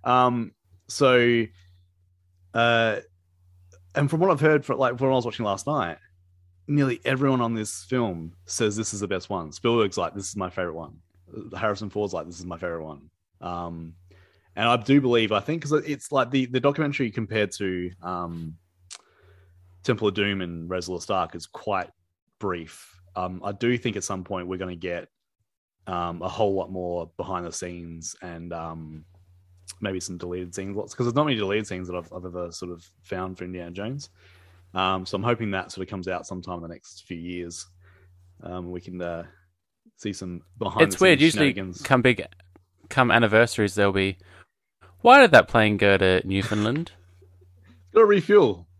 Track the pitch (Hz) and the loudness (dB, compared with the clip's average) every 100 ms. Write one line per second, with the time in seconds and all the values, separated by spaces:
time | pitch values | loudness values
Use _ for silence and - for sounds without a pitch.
0 | 120 123 123 123 113 _ _ _ _ - | 4 4 4 2 -6 _ _ _ _ 2
1 | 135 123 120 117 107 - _ _ _ _ | 6 8 6 4 0 -8 _ _ _ _
2 | _ _ _ _ _ 117 117 117 113 104 | _ _ _ _ _ 2 4 4 2 -2
3 | - _ _ _ _ _ _ - _ - | -8 _ _ _ _ _ _ -20 _ -2
4 | 143 160 185 156 156 151 139 135 131 120 | 0 2 2 4 4 4 2 0 0 2
5 | 135 131 117 - 107 98 - 147 87 - | 2 2 0 -4 -4 -2 -2 -2 -4 -8
6 | _ _ _ _ _ _ - 143 135 117 | _ _ _ _ _ _ -2 0 2 0
7 | 120 131 139 127 117 113 107 - - 127 | -2 0 2 2 0 -2 -6 -10 -4 -2
8 | 113 85 82 - - - 110 104 110 101 | -2 -4 -12 -16 -12 -2 -2 -2 -6 -6
9 | 98 92 - 95 80 - 120 117 101 98 | -4 -6 -4 -8 -8 -4 0 2 0 0
10 | 85 101 95 101 92 - 90 80 78 - | -4 -6 -10 -6 -6 -4 -6 -8 -14 -18
11 | _ _ _ - 113 - 110 101 104 104 | _ _ _ -16 -14 -4 -4 -2 -6 -6
12 | 104 87 80 87 90 82 87 82 78 73 | -4 -6 -10 -14 -12 -8 -8 -8 -10 -16
13 | 73 _ _ _ 87 87 87 85 82 85 | -20 _ _ _ -10 -10 -10 -12 -14 -18
14 | _ _ _ _ _ - 113 120 107 139 | _ _ _ _ _ -4 0 0 4 4
15 | 131 120 110 104 101 165 147 151 147 143 | 6 2 4 0 -2 -6 -2 -2 -2 -8
16 | - 139 120 135 127 127 139 143 151 143 | -2 -2 0 0 0 0 0 0 -4 -2
17 | 123 117 107 110 104 - 98 90 90 92 | -4 -4 -4 -2 -2 -2 -4 -4 -6 -10
18 | 87 90 87 82 82 82 _ _ _ - | -10 -8 -8 -10 -12 -14 _ _ _ -20
19 | _ _ _ _ _ _ _ _ - 117 | _ _ _ _ _ _ _ _ -4 0
20 | 107 95 101 98 90 85 82 92 87 90 | 0 0 -2 -2 -6 -10 -8 -8 -6 -10
21 | - 95 82 87 - - - 98 87 _ | -4 -2 -2 -8 -16 -12 -6 -6 -6 _
22 | _ _ _ _ 98 87 82 - - _ | _ _ _ _ -6 -6 -8 -18 -20 _
23 | _ - 92 92 101 101 120 120 123 104 | _ -8 -8 -6 -8 -2 0 0 -2 -6
24 | - 98 90 95 90 92 92 85 90 87 | -8 -8 -6 -8 -6 -8 -8 -8 -8 -8
25 | - _ _ _ _ _ _ _ - 90 | -10 _ _ _ _ _ _ _ -8 -6
26 | 85 85 90 - 104 95 85 92 90 87 | -4 -6 -8 -2 0 0 -4 -8 -6 -8
27 | 82 - 90 92 87 - 90 87 85 82 | -8 -12 -8 -8 -8 -10 -10 -12 -14 -14
28 | 80 - 90 85 85 82 82 82 78 78 | -16 -14 -14 -14 -12 -10 -10 -12 -14 -16
29 | 78 _ _ _ _ _ - - 104 92 | -20 _ _ _ _ _ -20 -10 -6 -6
30 | - 87 87 90 90 90 95 101 101 - | -8 -10 -8 -8 -8 -10 -8 -8 -10 -4
31 | 120 120 151 117 98 107 104 92 90 90 | -2 0 0 0 0 -2 -2 -8 -6 -8
32 | 82 90 90 87 87 87 90 85 - _ | -10 -12 -10 -8 -10 -10 -12 -12 -18 _
33 | - 92 92 92 90 90 87 87 107 143 | -10 -8 -8 -10 -10 -10 -12 -10 -8 -8
34 | - _ - - - _ _ 92 95 95 | -12 _ -20 -20 -20 _ _ -2 -2 -2
35 | 92 98 113 113 110 95 90 - 92 98 | -4 -4 0 0 -2 -4 -6 -10 -10 -8
36 | 90 87 - 92 90 87 82 85 - - | -6 -8 -8 -12 -10 -10 -10 -16 -20 -20
37 | _ 85 85 90 87 87 - _ _ _ | _ -12 -10 -10 -10 -12 -18 _ _ _
38 | _ _ _ _ 87 90 87 90 90 90 | _ _ _ _ -12 -10 -10 -12 -12 -10
39 | 87 85 85 _ _ _ _ _ _ _ | -8 -8 -12 _ _ _ _ _ _ _
40 | 104 95 92 87 _ - 101 85 156 - | -10 -8 -10 -12 _ -6 -4 2 2 6
41 | 185 147 160 151 143 104 95 87 - 131 | 4 6 4 4 0 0 -8 -10 0 2
42 | 123 113 - - - _ _ _ _ - | 4 0 -6 -16 -20 _ _ _ _ 0
43 | 123 113 113 110 117 - 104 104 101 98 | 4 4 6 6 4 2 0 2 2 2
44 | 95 92 - - - _ _ _ - _ | -2 -4 -16 -20 -20 _ _ _ -20 _
45 | 233 269 240 135 - 120 107 104 101 98 | 10 10 12 10 8 4 4 4 6 6
46 | 95 92 92 95 107 104 107 143 170 - | 6 4 2 -2 0 0 0 -2 -6 -14
47 | _ _ - _ _ _ _ - _ 214 | _ _ -20 _ _ _ _ -20 _ 6
48 | 214 202 - 208 139 92 - | 8 6 8 8 8 2 -10